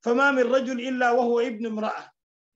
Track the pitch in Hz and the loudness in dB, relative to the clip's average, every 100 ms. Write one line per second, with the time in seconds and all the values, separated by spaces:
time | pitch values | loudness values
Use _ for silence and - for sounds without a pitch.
0 | 226 240 277 262 240 262 240 254 254 254 | 0 2 4 4 2 2 0 -6 -6 -2
1 | 247 240 240 233 247 214 226 214 220 - | 2 2 2 0 0 -4 -6 -4 -6 -8
2 | - _ _ _ _ | -14 _ _ _ _